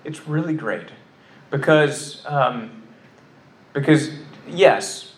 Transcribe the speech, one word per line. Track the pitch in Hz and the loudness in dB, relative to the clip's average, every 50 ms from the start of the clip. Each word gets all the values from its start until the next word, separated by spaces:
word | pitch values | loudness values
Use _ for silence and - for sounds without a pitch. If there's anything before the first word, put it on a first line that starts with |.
| _ | _
it's | 151 151 - - 156 | -12 -14 -12 -8 -4
really | 151 156 170 175 156 | -4 -2 -2 -2 -4
great | 156 123 110 95 85 - - - - - _ _ _ _ _ - - - - | -4 -4 -6 -6 -6 -8 -14 -20 -20 -20 _ _ _ _ _ -20 -20 -12 -4
because, | - 143 135 - 156 151 151 143 - - - - - - - | -4 -2 2 4 4 4 4 2 0 -6 -10 -14 -16 -14 -10
um, | - 147 143 131 123 123 120 110 113 - - - - - - - - - - - - - - _ - - _ - _ _ | -4 0 0 0 0 0 -4 -10 -12 -16 -20 -20 -20 -20 -20 -20 -20 -20 -20 -20 -20 -20 -20 _ -20 -20 _ -20 _ _
because | 143 139 160 156 147 - - - - - - - - - - | -4 4 4 4 4 4 -2 -8 -12 -16 -18 -20 -20 -18 -14
yes, | 165 170 190 160 113 98 - - - - - - - | 0 4 6 6 6 4 -2 -8 -10 -12 -16 -18 -20